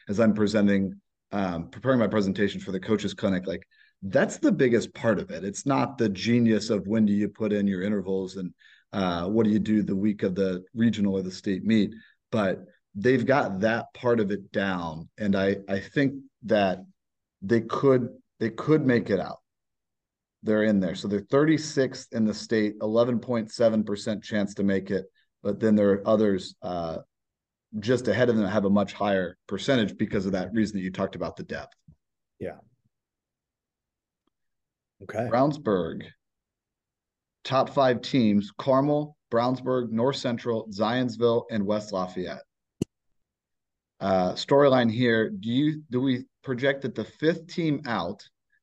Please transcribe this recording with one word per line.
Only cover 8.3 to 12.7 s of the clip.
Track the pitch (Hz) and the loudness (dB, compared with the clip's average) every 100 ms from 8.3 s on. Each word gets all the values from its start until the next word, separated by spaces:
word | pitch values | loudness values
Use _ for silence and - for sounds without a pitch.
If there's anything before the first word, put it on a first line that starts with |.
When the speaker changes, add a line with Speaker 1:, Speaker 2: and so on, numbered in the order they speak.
| 98 | -8
Speaker 1:
and, | 90 - _ _ _ | -12 -12 _ _ _
uh, | 101 92 85 90 | -4 -2 -2 0
what | 110 | 0
do | 110 | 2
you | 107 | 2
do | 107 107 | 2 0
the | 95 98 | 0 0
week | 107 101 | -2 0
of | 98 90 | -2 0
the | 95 90 - | -2 -2 -6
regional | 113 117 101 101 | 0 0 2 0
or | 95 | 0
the | 92 | -4
state | 92 104 92 | -6 -4 -2
meet, | 107 110 95 - - _ _ | 2 2 2 -4 -20 _ _
but | 113 98 - - | -2 0 -2 -8